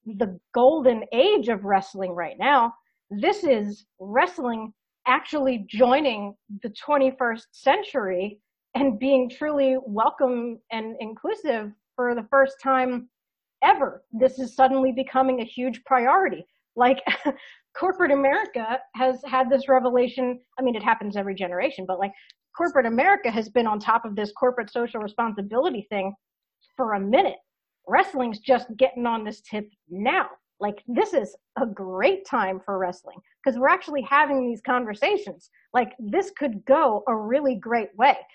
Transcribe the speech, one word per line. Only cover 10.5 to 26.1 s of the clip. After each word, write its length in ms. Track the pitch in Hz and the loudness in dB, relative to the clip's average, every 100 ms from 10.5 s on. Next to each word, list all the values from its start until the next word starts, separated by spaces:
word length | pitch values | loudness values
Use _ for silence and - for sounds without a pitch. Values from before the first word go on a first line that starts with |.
| 226 - | -10 -10
and 240 | 226 220 226 | -10 -10 -10
inclusive 720 | 220 220 302 427 311 233 208 208 _ - | -12 -10 -8 -6 -4 -4 -4 -14 _ -6
for 180 | 247 | -4
the 140 | 240 220 | -4 0
first 260 | 269 269 269 | 2 2 0
time 460 | 269 262 254 247 247 _ _ _ _ - | 0 0 0 -4 -8 _ _ _ _ 0
ever. 400 | 302 381 247 - _ | 2 4 0 -6 _
This 260 | 226 262 254 | 0 0 0
is 160 | 254 - | -6 2
suddenly 360 | 262 269 262 | 4 4 0
becoming 500 | 247 262 262 269 254 | 0 -2 0 2 0
a 40 | 226 | -4
huge 380 | - 247 233 - | -6 -6 -6 0
priority." 580 | 262 240 339 381 165 175 _ _ - | 2 4 4 2 -4 -12 _ _ 2
Like, 260 | 247 262 - 262 | 2 2 -2 -4
<laughs> 100 | 302 262 - - _ - | -4 -6 -8 -20 _ -6
corporate 340 | 370 370 349 | -2 0 2
America 680 | 277 269 320 427 254 220 254 - 220 | 4 2 2 -2 -6 -4 -6 -6 -2
has 260 | 262 254 285 | 0 -2 -2
had 240 | 262 254 | 0 2
this 200 | 269 - | 2 4
revelation. 720 | 254 247 247 247 247 254 247 _ - | 4 4 2 0 0 -4 -6 _ -4
I 20 | |
mean, 140 | 254 226 | -2 0
it 80 | |
happens 320 | 208 220 208 202 | 0 0 -2 -6
every 200 | 196 190 | -6 -4
generation, 500 | 185 175 247 - 185 | -6 -2 -4 -4 -6
but, 120 | 185 | -4
like, 120 | 196 196 _ _ _ - | -4 -6 _ _ _ -4
corporate 280 | 339 285 233 | -2 2 2
America 460 | 233 320 392 320 | 2 4 4 2
has 160 | 226 220 | -4 -2
been 160 | - 233 | 0 0
on 140 | 208 | -2
top 240 | 202 226 | 0 0
of 120 | 226 202 | 0 -6
this 180 | 208 | -6
corporate 360 | - 254 247 214 | 0 0 0 -4
social 280 | 240 240 233 | -4 -6 -6
responsibility 880 | 208 208 226 208 202 226 330 240 196 | -8 -4 -4 -4 -6 0 0 -2 -6
thing 240 | 208 190 | -4 -4